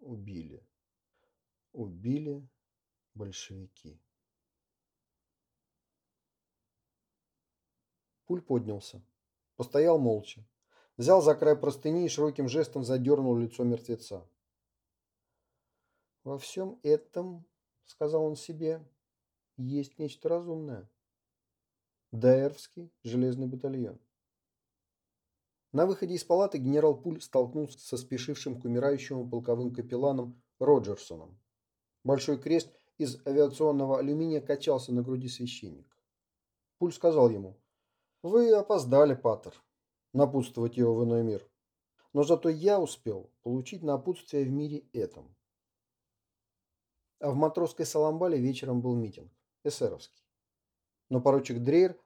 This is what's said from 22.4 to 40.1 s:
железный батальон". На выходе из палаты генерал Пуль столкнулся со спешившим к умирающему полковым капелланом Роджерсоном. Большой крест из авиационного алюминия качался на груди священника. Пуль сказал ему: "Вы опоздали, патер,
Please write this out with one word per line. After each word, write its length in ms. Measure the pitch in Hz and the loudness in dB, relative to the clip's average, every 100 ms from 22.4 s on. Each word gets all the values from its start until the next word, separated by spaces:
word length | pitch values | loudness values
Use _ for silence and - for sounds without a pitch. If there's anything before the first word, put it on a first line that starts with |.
| 139 139 - - 170 _ | 2 -4 -18 -20 -20 _
железный 440 | 117 123 127 127 127 | -6 -2 -2 -2 -6
батальон". 520 | 131 139 135 107 90 _ _ _ _ _ _ _ _ _ _ _ _ _ _ _ _ _ | -6 -8 -6 -8 -10 _ _ _ _ _ _ _ _ _ _ _ _ _ _ _ _ _
На 140 | 135 180 | 0 0
выходе 280 | 190 170 180 | 0 -4 -6
из 80 | |
палаты 340 | - 175 196 147 | 0 2 2 0
генерал 380 | 131 143 151 139 | 0 4 4 2
Пуль 260 | 175 160 | -4 -10
столкнулся 560 | - 131 123 151 147 - | -2 0 0 -2 -8 -10
со 180 | - 120 | -10 -10
спешившим 640 | - 123 127 143 143 123 | -6 -8 -6 -8 -8 -8
к 20 | |
умирающему 640 | 123 120 139 139 - 131 123 | -4 0 0 -2 -4 -8 -6
полковым 440 | 123 120 120 123 | -6 -2 -2 -2
капелланом 680 | 120 120 123 139 131 123 120 _ - | -6 -6 -2 0 -2 -6 -12 _ 0
Роджерсоном. 800 | 131 139 104 98 - 82 85 95 _ _ _ _ _ _ 127 | 4 4 4 -8 -12 -18 -18 -20 _ _ _ _ _ _ -2
Большой 340 | 135 127 139 | 0 0 -4
крест 300 | 147 165 - _ _ - | 0 0 -2 _ _ -8
из 200 | 143 123 - | -6 -6 -2
авиационного 720 | 139 147 139 156 143 135 131 | 2 2 2 0 0 0 0
алюминия 400 | 139 151 165 151 | 0 -2 -2 -2
качался 540 | - 139 156 135 127 | -2 -2 0 -2 0
на 80 | 123 | -2
груди 240 | 123 131 127 | -2 -4 -6
священника. 680 | - 123 - 98 71 - _ _ _ _ _ _ _ _ - | -8 -10 -10 -16 -18 -20 _ _ _ _ _ _ _ _ -6
Пуль 160 | 175 | -4
сказал 360 | - 170 156 120 | 0 2 6 6
ему: 300 | 104 95 - _ _ _ _ _ _ | 4 -8 -16 _ _ _ _ _ _
"Вы 300 | 170 226 233 | 2 4 6
опоздали, 640 | 208 202 196 123 135 147 127 | 6 4 0 4 6 6 4
патер, 460 | 117 104 92 - _ _ _ _ _ | 0 -2 -6 -20 _ _ _ _ _